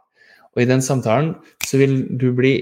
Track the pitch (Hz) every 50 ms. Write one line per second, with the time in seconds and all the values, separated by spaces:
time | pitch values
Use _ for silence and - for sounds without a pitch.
0 | _ _ _ _ _ _ _ _ _ _ - 120 120 123 127 131 131 - 139 123
1 | - 113 110 135 156 165 175 - - - _ - - - 139 135 139 135 135 131
2 | - - 131 123 131 123 123 123 127 135 127 -